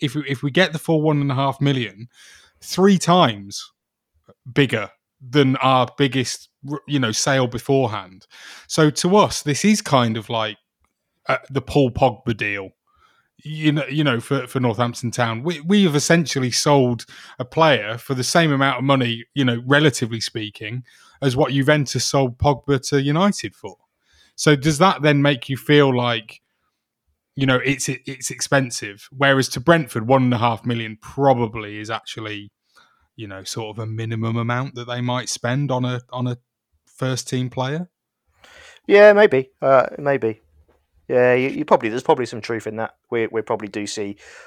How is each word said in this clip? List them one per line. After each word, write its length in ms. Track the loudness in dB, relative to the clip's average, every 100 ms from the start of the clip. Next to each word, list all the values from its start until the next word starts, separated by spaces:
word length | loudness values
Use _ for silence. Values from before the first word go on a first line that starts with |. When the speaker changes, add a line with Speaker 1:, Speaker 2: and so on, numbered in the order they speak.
Speaker 1:
if, 140 | -6 -6
if 260 | -6 -6
we 80 | -2
get 220 | 0 0
the 60 | -2
full 220 | -2 0
one 200 | 2 0
and 100 | 0
a 40 | -2
half 240 | -4 -2
million, 480 | -2 -2 -4 -10 -20 _ -20 -20 _ _
three 360 | -8 2 4 4
times 720 | 4 4 4 0 -10 -16 -16 _ _ _ _ _ _ _ -4
bigger 380 | 0 2 0 -6 -12 _ _
than 360 | -2 2 2 2
our 320 | 2 2 0 0
biggest, 500 | -2 0 -4 -8 -14 _ -14
r-, 100 | -12 -6
you 120 | -2
know, 140 | -2
sale 340 | -2 0 0 0
beforehand. 800 | -4 -2 0 0 -4 -12 -20 _ -20 -20 -20 -6
So 240 | 2 2
to 260 | 2 2 4
us, 260 | 2 0
this 220 | -4 0
is 160 | 2 2
kind 340 | 2 2 2 -2
of 120 | -6
like, 280 | -6 -6 -8 _ _ _ _ _ _ -4
uh, 100 | -4 -4
the 120 | -8
Paul 280 | -2 2 2
Pogba 460 | 2 0 0 -4 -4
deal. 340 | -4 -6 -10 -16 _ _ _ _ _ _
You 300 | -14 -2 0
know, 140 | 0 -2
you 160 | 0
know, 160 | 0 0
for, 260 | -2 -4 -4
for 140 | -2
Northampton 500 | -2 0 -2 -4 -6
Town, 320 | -2 -4 -4
we, 180 | -6 -8
we 240 | 0 2
have 100 | 4
essentially 560 | 2 2 2 2 -2 -2
sold 540 | -2 2 4 2 0 -8 -20 -20 -14
a 60 |
player 540 | -8 0 2 2 0 -8
for 160 | -6
the 100 | -4
same 260 | 0 2 2
amount 260 | 2 0 0
of 60 |
money, 400 | 0 2 0 -4 -6
you 100 | -2
know, 180 | 0 0 2
relatively 540 | 4 4 2 -4 -6
speaking, 640 | -8 -8 -10 -12 -12 -12 -14 _ _ _
as 140 | -2 0
what 160 | 0
Juventus 520 | 2 2 2 0 -4
sold 340 | -2 0 0 0
Pogba 420 | 0 0 0 -2 0
to 120 | -2
United 520 | 0 0 0 0 -8
for. 220 | -14 -18 -20 _ _ _ _ _ -2
So 200 | 2 2
does 220 | 2 2
that 240 | 2 2
then 200 | 2 2
make 260 | 2 0 -6
you 80 | -8
feel 380 | 2 4 4
like, 460 | 2 -2 -4 -8 -18 _ _ _ _ _ _ _ _ _
you 120 | -4 0
know, 100 | 0
it's, 240 | 0 -4 -6
it's 420 | -8 -12 -12 -12
expensive? 800 | -8 -2 0 0 -6 -12 -14 -8
Whereas 380 | 0 2 4 0
to 100 | -2
Brentford, 460 | 2 2 2 -4 2
one 180 | 4
and 100 | 4
a 40 | 2
half 260 | 0 -2
million 320 | -4 -6 -6 -12
probably 800 | -14 0 2 2 0 -6 -10 -12
is 120 | -10
actually, 600 | -10 -10 -12 -10 -12 -14 _ _ _ _ _ _ -18
you 100 | -16
know, 160 | -14
sort 320 | -12 -10 -10 -10
of 60 |
a 40 | -8
minimum 500 | -8 -6 -4 -4 -4
amount 380 | -2 -4 -6 -10
that 100 | -10
they 140 | -6
might 260 | -4 -4 -6
spend 420 | -6 -4 -2 -2
on 140 | -2
a, 160 | -2 -4 -8
on 160 | -8 -6
a 120 | -8 _ _ _ _ _
first 420 | _ -6 -4 -4
team 220 | -6 -4
player. 380 | -4 -6 -6 -8 _ _ _ _ _ _ -20 -20 -14 4
Speaker 2:
Yeah, 260 | 8 10
maybe. 380 | 10 6 4 -2 _
Uh, 260 | 4 4 4 -2
maybe. 420 | -2 -2 -2 -4 _ _ _ _ _ _ -2
Yeah, 260 | 2 4
you, 160 | 4 0
you 140 | -4
probably, 240 | 2 2 2
there's 140 | -2
probably 240 | 0 0 -2
some 140 | -8
truth 260 | -8 -8 -8
in 100 | -8
that. 200 | -8 -10 _
We, 180 | -4 -2
we 120 | -4
probably 280 | -4 -6 -6
do 180 | -8 -8
see 300 | -8 -8 -10 -18 -20